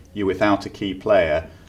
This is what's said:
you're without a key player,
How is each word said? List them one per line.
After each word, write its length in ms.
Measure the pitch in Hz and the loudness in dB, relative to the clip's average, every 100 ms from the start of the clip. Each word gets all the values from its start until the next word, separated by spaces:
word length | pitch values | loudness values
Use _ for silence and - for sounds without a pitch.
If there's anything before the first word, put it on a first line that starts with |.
| - | -16
you're 120 | 104 98 | -4 -4
without 400 | 92 104 98 104 | 0 0 0 -4
a 20 | |
key 260 | - 101 | -8 -8
player, 540 | 90 110 101 80 76 - - | -6 2 2 4 -2 -4 -18